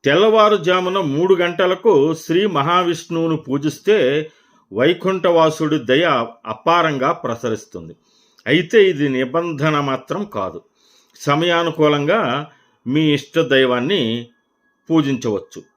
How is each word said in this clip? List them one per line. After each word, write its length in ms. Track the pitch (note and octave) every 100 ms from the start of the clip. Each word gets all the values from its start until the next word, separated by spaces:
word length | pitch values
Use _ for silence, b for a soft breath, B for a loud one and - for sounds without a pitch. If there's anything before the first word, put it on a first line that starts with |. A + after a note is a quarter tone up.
తెల్లవారుజామున 920 | C#3 D#3 G#3+ A3 G#3+ G#3 E3 F#3 F3+ G3
మూడు 360 | D#3+ C#3 F#3
గంటలకు 800 | F3+ F3 E3+ F3+ F#3 A#3 E3 D3+
శ్రీ 320 | D#3+ - E3+ G#3
మహావిష్ణువును 880 | D3+ C#3+ F3 F3 E3 - E3 E3 D#3
పూజిస్తే 920 | B2+ C#3 D3 - - G#3+ C3 D3 D#3 b b b b
వైకుంఠవాసుడి 1040 | G2 D3 F3 F#3 F#3+ F3+ E3+ D#3+ D#3 D#3 D3+
దయ 480 | A#2 C3+ E3+ C3 A2+ - A2+
అపారంగా 680 | G#2+ E3 E3+ D#3+ C#3 C3+
ప్రసరిస్తుంది. 840 | E3+ C#3 A2+ A#2 G#2+ - F2+ E2 - b b b b G#2+
అయితే 420 | D#3 E3 A#3 F#3+
ఇది 200 | D3 C#3+
నిబంధన 720 | C3 B2+ D#3 F3 D3 D#3 D3+
మాత్రం 440 | C#3+ C3 - F#3+
కాదు. 380 | G3+ G#2+ F#2+ E2+ _ _ b b b _
సమయానుకూలంగా 1300 | - D3 F3 E3+ E3+ D#3+ D3+ D3 C#3+ A3 D3+ C3+ D3+ b b b A#2
మీ 280 | D3 D#3
ఇష్ట 240 | D3 - D#3+
దైవాన్ని 880 | D#3+ C3+ C3 B2 C3 G3 A#2 A#2 A#2 _ _ _ _ _ -
పూజించవచ్చు. 720 | D#3+ C#3 B2+ A#2 G2 - - _